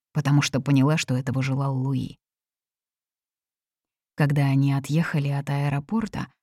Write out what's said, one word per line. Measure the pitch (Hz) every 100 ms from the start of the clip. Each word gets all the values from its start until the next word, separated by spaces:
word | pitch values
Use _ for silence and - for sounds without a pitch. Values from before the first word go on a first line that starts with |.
| _
потому | - 143 143
что | - 131
поняла, | 131 139 135 160
что | -
этого | 127 127 127
желал | 131 135 139 131
Луи. | 135 131 117 - _ _ _ _ _ _ _ _ _ _ _ _ _ _ _ _ _ _ _
Когда | - 147 143 139
они | 135 139
отъехали | 139 139 151 165 151 139
от | 139 143
аэропорта, | 143 143 139 - 220 214 - - _